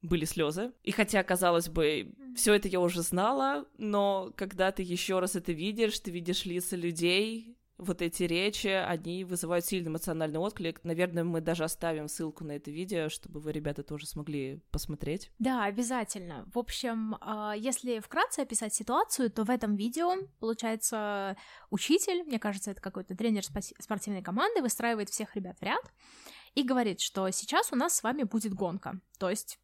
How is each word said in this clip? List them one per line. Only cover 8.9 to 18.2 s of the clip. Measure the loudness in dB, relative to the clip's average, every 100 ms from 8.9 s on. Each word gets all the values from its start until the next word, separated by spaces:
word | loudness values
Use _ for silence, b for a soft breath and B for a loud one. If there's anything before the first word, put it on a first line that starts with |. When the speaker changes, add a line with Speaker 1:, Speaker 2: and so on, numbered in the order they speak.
| -2 -4 -6
Speaker 1:
вызывают | -4 -4 0 0 0
сильный | -2 -2
эмоциональный | -4 -2 -2 -2 0
отклик. | -2 -2 -6 -4
Наверное, | -4 0 0 2
мы | 0 0
даже | 0 0
оставим | -2 -2 -2 -2 -4
ссылку | -6 -6 -6
на | -8
это | -8 -8
видео, | -8 -4 -2 -2
чтобы | -4 -10 -10
вы, | -6
ребята, | -4 -4 -4
тоже | -6 -10 -8
смогли | -8 -6 -4 -6 -8 -4
посмотреть. | -4 -4 -6 -4 -4 -6 -2
Speaker 2:
Да, | 0 2
обязательно. | 0 0 -2 -2 -4 -6 -10 -12 -6
В | -6
общем, | -4 -4 -4 -2 -4 -4
а, | -6 -4 -4 -2
если | -2 -2 -2 -4
вкратце | -2 0